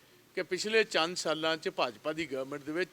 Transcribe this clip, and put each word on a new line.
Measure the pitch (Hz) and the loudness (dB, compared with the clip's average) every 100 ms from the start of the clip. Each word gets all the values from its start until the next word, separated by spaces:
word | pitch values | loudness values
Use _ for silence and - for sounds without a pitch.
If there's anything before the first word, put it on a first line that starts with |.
| - - _ | -20 -20 _
ਕਿ | - | -6
ਪਿਛਲੇ | 165 180 214 220 | -2 -2 2 4
ਚੰਦ | 220 180 165 180 | 4 4 2 0
ਸਾਲਾਂ | 170 156 160 160 | 0 0 2 0
'ਚ | 185 | -2
ਭਾਜਪਾ | - 131 107 151 | 0 -2 0 -6
ਦੀ | 160 156 | -4 -4
ਗਵਰਨਮੈਂਟ | 131 135 143 | -4 -4 -6
ਦੇ | 143 | -6
ਵਿੱਚ | 160 185 | -2 -4